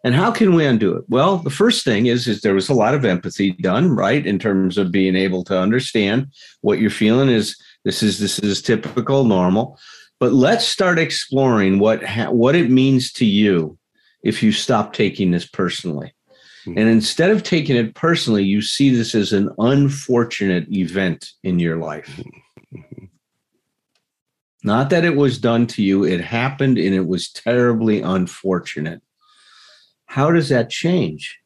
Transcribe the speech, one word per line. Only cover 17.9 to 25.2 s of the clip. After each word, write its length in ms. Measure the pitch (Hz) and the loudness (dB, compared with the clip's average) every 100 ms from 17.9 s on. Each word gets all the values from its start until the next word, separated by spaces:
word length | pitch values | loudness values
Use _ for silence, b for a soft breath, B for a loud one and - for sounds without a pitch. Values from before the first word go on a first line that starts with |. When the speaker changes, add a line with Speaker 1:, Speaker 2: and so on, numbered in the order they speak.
Speaker 1:
personally, 500 | - 165 165 - 107 | -2 -2 0 0 0
you 180 | 98 104 | 2 0
see 280 | 107 - 139 123 | -2 0 2 2
this 180 | 113 113 | 0 -2
as 160 | 98 | 0
an 160 | 101 101 - | 0 -2 0
unfortunate 1120 | 113 139 139 139 - 120 117 - 98 90 82 | 2 2 2 -2 -2 0 0 -2 -2 -2 -2
event 580 | 98 85 92 92 78 - _ | -4 -2 -2 -2 -4 -10 _
in 160 | 95 87 | -4 -2
your 180 | 85 82 | 0 -2
life. 300 | 80 73 - - - - _ - _ | -6 -12 -14 -18 -18 -20 _ -20 _
Speaker 2:
Mm-hmm. 320 | - - - 98 _ _ _ _ _ _ _ _ _ _ _ _ _ _ _ | -20 -20 -20 -20 _ _ _ _ _ _ _ _ _ _ _ _ _ _ _
Speaker 1:
Not 260 | - 110 139 | -2 -2 2
that 160 | 175 170 | 2 2
it 100 | |
was 220 | 143 | 2